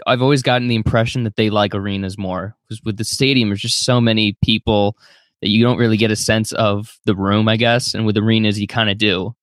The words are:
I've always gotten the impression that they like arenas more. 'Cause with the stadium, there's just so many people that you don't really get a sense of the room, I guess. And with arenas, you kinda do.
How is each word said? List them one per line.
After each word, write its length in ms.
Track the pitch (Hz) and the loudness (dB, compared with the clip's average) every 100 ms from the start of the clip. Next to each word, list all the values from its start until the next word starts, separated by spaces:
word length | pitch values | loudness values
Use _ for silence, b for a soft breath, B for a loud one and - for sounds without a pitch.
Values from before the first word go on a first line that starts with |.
| - | -2
I've 160 | 123 | 0
always 200 | 127 143 | 2 2
gotten 240 | 127 123 123 | 2 0 0
the 80 | 113 | 0
impression 480 | - 117 117 131 | 0 0 0 -2
that 140 | 113 - | -4 0
they 120 | 110 | 0
like 240 | 104 104 | 2 0
arenas 440 | 104 101 98 95 98 | -2 -4 -4 -6 -6
more. 380 | 92 92 98 - - | -6 -6 -8 -14 -16
'Cause 120 | 107 | -12
with 140 | 110 101 | -8 -8
the 60 | 107 | -6
stadium, 440 | - 135 135 107 | -2 0 2 2
there's 120 | 101 | -2
just 220 | - - - | -2 -4 0
so 140 | 123 | 2
many 360 | 117 110 107 101 | 2 2 0 0
people 540 | - 110 - 104 101 - b b b b | 0 0 2 2 2 -2 b b b b
that 80 | 107 | 0
you 140 | 107 | 2
don't 140 | 120 123 | 4 4
really 200 | 117 107 | 2 2
get 140 | 110 | 2
a 40 | 107 | 0
sense 360 | - 110 110 | 0 0 0
of 440 | - 107 101 104 - - | 0 0 0 -6 -8 -4
the 100 | 98 | -2
room, 320 | 98 104 110 | 2 2 2
I 80 | 110 | 2
guess. 360 | 117 120 - - | 2 0 -2 -4
And 100 | 110 | 0
with 120 | 104 | 0
arenas, 420 | 110 113 107 101 | 2 2 2 -2
you 80 | 104 | -4
kinda 260 | 120 107 101 | -2 -2 0
do. 400 | 107 92 95 - | 0 0 -4 -10